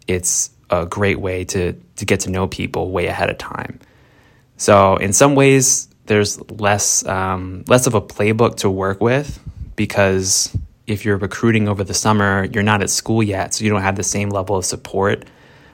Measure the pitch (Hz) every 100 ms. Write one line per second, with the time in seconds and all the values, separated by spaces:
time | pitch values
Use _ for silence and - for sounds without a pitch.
0 | - 90 87 - - _ - 92 87 -
1 | 101 95 98 92 90 98 87 87 - -
2 | 98 95 - 92 95 - 95 - 90 92
3 | 90 - 95 - - - - - - _
4 | _ _ _ _ _ - - 104 98 95
5 | 98 104 143 139 135 135 127 - - _
6 | - 107 101 - - 107 104 101 - -
7 | - 95 95 92 92 92 - 123 131 107
8 | - - 104 110 117 - 104 95 95 98
9 | 113 131 151 - - - - - 104 -
10 | 98 95 95 - - - - _ - 104
11 | 110 101 95 - 117 113 104 101 95 95
12 | 110 107 101 98 95 110 104 107 92 -
13 | - 113 107 95 - - 107 104 95 98
14 | 95 101 101 98 92 98 90 - - 95
15 | 98 - - - - - -